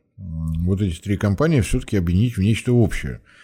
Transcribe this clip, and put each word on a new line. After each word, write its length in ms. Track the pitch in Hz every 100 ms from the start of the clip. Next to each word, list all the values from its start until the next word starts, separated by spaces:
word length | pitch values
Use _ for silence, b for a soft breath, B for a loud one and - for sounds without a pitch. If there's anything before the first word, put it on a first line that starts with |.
| _ -
м, 480 | 95 80 80 80 90
вот 160 | 98
эти 180 | 101 82
три 180 | 101 98
компании 440 | 104 95 156 147
всё-таки 360 | 87 131 - 104
объединить 400 | 87 90 120 110
в 40 |
нечто 320 | 98 110 -
общее. 480 | 120 107 - 71 58 B B